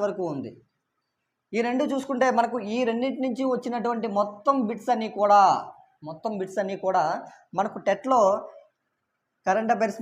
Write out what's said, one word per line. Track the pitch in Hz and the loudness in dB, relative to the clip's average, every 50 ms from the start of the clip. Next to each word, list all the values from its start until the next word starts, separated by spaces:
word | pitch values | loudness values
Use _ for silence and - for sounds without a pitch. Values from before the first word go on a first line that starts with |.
| 202 | -2
వరకు | 202 190 - 185 170 151 | -2 -2 -2 -4 -4 -4
ఉంది. | 139 120 113 - - _ _ _ _ _ _ _ _ _ _ _ _ _ _ _ _ _ - - | -6 -8 -10 -12 -16 _ _ _ _ _ _ _ _ _ _ _ _ _ _ _ _ _ -6 -4
ఈ | 214 233 | -2 -2
రెండు | 240 247 254 294 254 269 | 0 0 0 0 0 -2
చూసుకుంటే | 269 262 - 277 254 262 254 226 226 | -2 -2 -2 0 2 2 2 4 4
మనకు | 233 226 226 247 208 202 214 | 2 2 0 -4 -6 -4 -2
ఈ | 240 254 226 | -2 0 0
రెండింటి | 226 233 247 269 269 - 262 | 0 -2 -2 -4 -4 -2 -4
నుంచి | 262 233 254 269 262 254 | -4 -2 -2 -2 -2 -2
వచ్చినటువంటి | 240 247 254 233 240 202 233 240 226 208 226 196 202 | -2 -4 -4 -6 -4 -2 -2 -2 -2 -4 -2 0 0
మొత్తం | 208 208 - - - - 277 269 240 208 | -2 -2 -4 -6 0 0 2 2 2 -2
బిట్స్ | 233 226 - - 247 | -4 -4 0 0 0
అన్నీ | 226 220 220 - 196 | 0 0 -6 -2 0
కూడా, | 208 202 202 202 196 180 143 120 101 - - - - _ _ _ - 151 | 4 6 8 8 8 8 6 2 -2 -8 -14 -20 -20 _ _ _ -14 -14
మొత్తం | 160 - - 226 214 196 | -12 -8 -8 -6 -4 -4
బిట్స్ | 190 185 - 220 202 | -6 -6 -4 -4 -4
అన్నీ | 190 196 180 - | -4 -4 -4 -2
కూడా | 190 190 185 156 156 175 240 277 - - - _ _ - 165 | 0 2 2 2 2 0 -4 -8 -12 -20 -20 _ _ -4 -4
మనకు | 202 214 - 202 - 196 | -4 -4 -4 -6 -2 -2
టెట్లో | 196 196 - 254 269 247 214 190 202 220 - - - - - _ _ _ _ _ _ _ _ _ _ _ _ _ _ _ - | -2 0 0 2 4 4 6 4 4 0 -4 -10 -18 -20 -20 _ _ _ _ _ _ _ _ _ _ _ _ _ _ _ -2
కరెంట్ | 190 185 214 220 226 240 | 0 0 0 2 0 0
అఫైర్స్ | 202 220 208 202 - | 0 0 -2 -2 -2